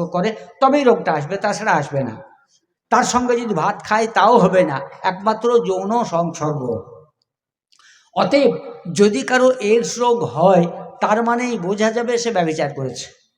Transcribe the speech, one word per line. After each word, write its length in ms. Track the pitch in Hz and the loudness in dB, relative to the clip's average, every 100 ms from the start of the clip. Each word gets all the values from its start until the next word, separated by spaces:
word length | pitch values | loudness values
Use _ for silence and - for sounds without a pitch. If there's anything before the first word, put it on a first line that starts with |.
| 170 | -4
করে, 240 | 175 196 220 - - | -2 -2 -4 -12 0
তবেই 220 | 269 294 | 2 4
রোগটা 280 | 262 226 - | 4 2 2
আসবে, 220 | 160 143 196 | -2 -2 -4
তাছাড়া 340 | 208 196 220 | -4 -2 0
আসবে 300 | 170 143 139 | 0 0 -4
না। 100 | 127 110 - _ _ _ _ _ - | -4 -8 -18 _ _ _ _ _ 0
তার 120 | 226 | 0
সঙ্গে 300 | 247 240 247 240 | 2 0 0 -2
যদি 180 | 240 | 0
ভাত 240 | 175 170 202 | -2 -2 -4
খায়, 240 | - 214 226 | -2 -2 0
তাও 300 | 208 196 240 | 2 4 4
হবে 240 | 175 185 | 4 4
না, 140 | 175 135 - - | 2 0 -8 -8
একমাত্র 440 | 190 185 202 214 240 240 180 | -6 -4 -2 -2 2 2 2
যৌন 260 | 185 196 233 | -4 -2 -2
সংসর্গ। 600 | 233 170 170 156 151 147 127 107 - - _ _ _ _ _ _ _ _ _ _ _ 175 | -2 -2 -2 -4 -4 -4 -4 -6 -8 -20 _ _ _ _ _ _ _ _ _ _ _ -4
অতএব 360 | 190 285 269 180 - - - 143 | 2 4 2 0 -8 -16 -6 2
যদি 260 | 202 220 | 2 2
কারো 300 | - 254 254 | 0 2 4
এইডস 480 | 254 202 233 220 - | 2 2 2 0 -2
রোগ 180 | 240 240 | 0 0
হয়, 420 | - 127 180 185 170 - - - | -2 2 4 6 2 -2 -14 -4
তার 220 | 190 220 | 0 0
মানেই 320 | 233 240 247 226 | 0 -2 -2 -4
বোঝা 320 | 175 202 220 | -4 -2 0
যাবে 220 | 220 240 240 | -2 -2 -4
সে 120 | 233 | -2
ব্যভিচার 380 | 196 170 156 147 | -2 -2 -2 -4
করেছে। 320 | 139 131 120 - _ _ | -4 -8 -8 -14 _ _